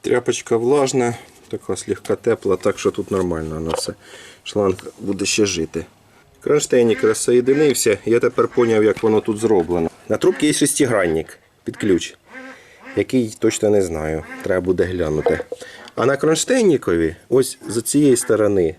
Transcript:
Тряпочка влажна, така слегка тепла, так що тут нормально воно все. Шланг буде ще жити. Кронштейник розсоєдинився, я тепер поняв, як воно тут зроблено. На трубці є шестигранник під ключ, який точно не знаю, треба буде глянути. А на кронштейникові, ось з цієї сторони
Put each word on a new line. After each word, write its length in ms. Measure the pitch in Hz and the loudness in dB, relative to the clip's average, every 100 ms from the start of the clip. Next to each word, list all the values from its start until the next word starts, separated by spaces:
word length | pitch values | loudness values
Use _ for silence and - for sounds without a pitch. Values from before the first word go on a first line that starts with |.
Тряпочка 560 | - 123 120 117 - 113 | 0 0 0 -4 -2 0
влажна, 580 | 120 143 135 131 120 113 - - - | 2 2 2 0 0 -4 -12 -20 -14
така 280 | 107 - 92 | -12 -8 -8
слегка 400 | - 98 - 101 | -6 -8 -4 -4
тепла, 400 | - 110 101 92 | 0 -2 0 0
так 220 | 107 - | 0 0
що 120 | 101 | -2
тут 200 | 92 95 | -2 -4
нормально 440 | 98 90 82 80 | -2 -2 -4 -6
воно 160 | 78 80 | -6 -4
все. 240 | 80 - - - - - - | -4 -6 -12 -18 -20 -20 -20
Шланг 320 | - 104 98 92 - - | -8 -2 0 -2 -8 -12
буде 260 | 107 95 | -8 -4
ще 220 | 98 - 101 | -2 0 0
жити. 400 | 87 80 82 80 _ _ _ _ _ | 0 -4 -6 -10 _ _ _ _ _
Кронштейник 640 | - 147 - 131 117 107 | 0 0 2 2 4 2
розсоєдинився, 960 | 110 110 - 123 123 139 151 120 117 101 | 2 0 2 2 4 2 2 2 0 0
я 160 | - 117 | 0 0
тепер 280 | 120 - 117 | 2 0 0
поняв, 360 | - 117 110 | 2 2 4
як 180 | 107 95 | 2 2
воно 180 | 113 107 | 2 0
тут 180 | 104 104 | 0 -2
зроблено. 520 | 110 101 85 87 82 - - | 2 2 2 -2 -2 -6 -6
На 80 | 107 | 0
трубці 300 | 180 - 151 | 0 2 -2
є 60 | |
шестигранник 840 | 147 143 - 139 110 87 80 78 - _ _ | 0 -2 0 0 2 0 -2 -4 -14 _ _
під 120 | - - | -14 -6
ключ, 380 | 110 87 - - _ 262 262 - - - 247 269 | 0 0 0 -14 _ -20 -20 -20 -20 -20 -8 -4
який 400 | - 131 113 - | 0 0 -2 -2
точно 320 | 110 - 107 | -2 0 2
не 120 | 104 | 2
знаю, 420 | 92 80 78 78 78 - | 0 -4 -4 -6 -8 -10
треба 180 | - 92 | -2 -2
буде 240 | 90 90 | 0 0
глянути. 600 | 90 92 80 76 76 78 - - - - - - | 0 -2 -2 0 0 -2 -4 -12 -16 -20 -14 -2
А 100 | 117 | 0
на 100 | 135 | 0
кронштейникові, 1000 | 151 160 - 254 214 139 - 85 80 85 _ | 0 0 0 2 4 2 2 0 0 -4 _
ось 300 | 131 127 - - | 0 0 -6 -6
з 140 | 110 | -6
цієї 340 | 113 139 147 117 | -2 2 4 2
сторони 580 | - 107 104 101 82 | 2 2 2 2 0